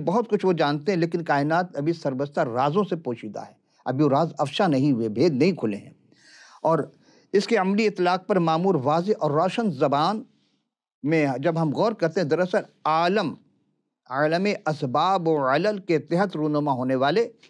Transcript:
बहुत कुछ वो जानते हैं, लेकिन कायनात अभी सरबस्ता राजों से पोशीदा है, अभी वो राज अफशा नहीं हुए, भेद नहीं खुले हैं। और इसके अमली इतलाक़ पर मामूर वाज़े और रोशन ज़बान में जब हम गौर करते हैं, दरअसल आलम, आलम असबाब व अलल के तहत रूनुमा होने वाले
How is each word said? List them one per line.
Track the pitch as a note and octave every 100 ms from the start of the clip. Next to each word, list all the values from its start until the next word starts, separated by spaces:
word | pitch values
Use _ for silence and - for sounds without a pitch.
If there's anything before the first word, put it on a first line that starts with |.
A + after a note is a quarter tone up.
बहुत | D#3 A3 A3
कुछ | G#3
वो | F#3+
जानते | E3 D3 D3 D3
हैं, | F3+
लेकिन | E3+ F3
कायनात | E3 C#3+ D3 E3 F3+ C#3+
अभी | D3+
सरबस्ता | E3 C#3+ C3 C#3+ F3+
राजों | C#3 A#2+ C#3+ F3+
से | G3 E3
पोशीदा | B2+ A#2 A2 G2+
है, | - _ _ _ -
अभी | C3
वो | D3
राज | C3+ E3 -
अफशा | C#3+ - G3
नहीं | C3+ D3
हुए, | A#2 A2+
भेद | G#2+ E3+
नहीं | B2+ F3+
खुले | D#3+ A2 G2+
हैं। | - - _ _ - - - -
और | D#3 D#3+ - _ _ _ _
इसके | G3+ - A3
अमली | F#3 G3+ G#3+
इतलाक़ | F3+ F3 F#3
पर | F#3 F#3+
मामूर | E3 D#3+ F#3+ D#3+
वाज़े | B2+ E3 F#3+
और | G#3 D3+
रोशन | C#3+ F3+ A#3+ A3
ज़बान | C3 C#3+ C#3 E3 G#3+ - _ _ _ _ _ _ _
में | C#3 D#3+ C#3+ B2+
जब | E3 E3
हम | D#3+
गौर | C3 G#3+
करते | G#3+ E3 F#3+
हैं, | D#3
दरअसल | D#3+ F3+ G#3 - _ D3+
आलम, | D#3+ F3 G#3 D3+ G2 _ _ _ _ _ _ -
आलम | C3 D3+ E3+ G3+ F#3+ D#3
असबाब | C#3+ C#3+ C#3+ F3+ F#3+ D#3+
व | D3+ C3
अलल | C3+ B2+ F#3+
के | - D#3
तहत | - E3+ G3 D#3
रूनुमा | D3+ D3 D3
होने | B2+ B2+ C3
वाले | C#3 F#3+ A#3 -